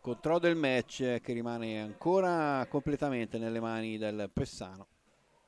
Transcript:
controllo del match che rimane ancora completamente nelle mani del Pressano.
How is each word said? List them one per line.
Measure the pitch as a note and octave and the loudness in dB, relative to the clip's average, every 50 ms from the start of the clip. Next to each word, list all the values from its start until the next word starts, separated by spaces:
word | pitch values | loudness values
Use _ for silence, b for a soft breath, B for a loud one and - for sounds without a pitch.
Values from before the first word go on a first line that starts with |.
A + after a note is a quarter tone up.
controllo | _ C3 A#2+ - - D#3 E3 F3 | _ -6 -6 -2 2 2 2 6
del | E3+ E3+ E3+ | 6 4 4
match | E3 D3+ C3+ B2+ B2+ A2+ - - - C3 B2+ A#2+ A#2 | 4 2 4 4 4 2 0 -4 -2 0 2 2 0
che | - - B2 | -2 -4 -4
rimane | A#2 A#2 A#2+ A#2 A#2 A#2 A2+ A2 A2 | -4 -2 -4 -4 -4 -4 -4 -4 -4
ancora | G#2+ G#2+ G#2+ - - E3 F3+ F#3+ F#3+ F#3 F3 E3+ D#3 D3 C#3+ C3+ B2 - | -6 -8 -10 -2 0 2 4 4 4 4 2 2 2 2 2 0 -2 0
completamente | - D3 - - D3 C#3 - C#3+ C3+ A#2+ A2+ G#2 - A2+ | -2 -2 0 0 -2 0 0 0 0 0 -2 -2 -2 -4
nelle | A2+ A2+ A2+ A2+ | -2 -2 -2 -2
mani | A2+ A2+ A2+ A2+ A2+ A2+ A2 G#2+ | -2 -2 -2 -2 -2 -4 -4 -2
del | A2 G#2+ G#2 G#2+ G#2 G2 _ | -2 -2 -2 -2 -4 -4 _
Pressano. | - C#3 - - - - F#2 F#2+ F#2+ G2 _ _ _ _ _ _ _ _ _ _ _ _ | -4 -4 -4 -4 -10 -12 -12 -12 -16 -18 _ _ _ _ _ _ _ _ _ _ _ _